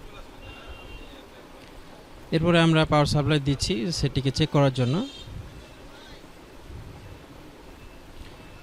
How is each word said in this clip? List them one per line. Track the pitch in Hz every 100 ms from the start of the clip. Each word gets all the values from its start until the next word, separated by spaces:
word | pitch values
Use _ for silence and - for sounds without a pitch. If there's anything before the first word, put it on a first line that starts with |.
| - - - - - - - - - - - - - - - - - - - - - - -
এরপরে | 160 170 170
আমরা | 165 160
পাওয়ার | 156 151 143
সাপ্লাই | 147 139 151
দিচ্ছি | 139 135 - 208 196
সেটিকে | - 135 135 135
চেক | - 156
করার | 147 135
জন্য। | 127 123 170 277 - - - - - - - - - - - - - - - - - - - - - - - - - - - - - - - - - - -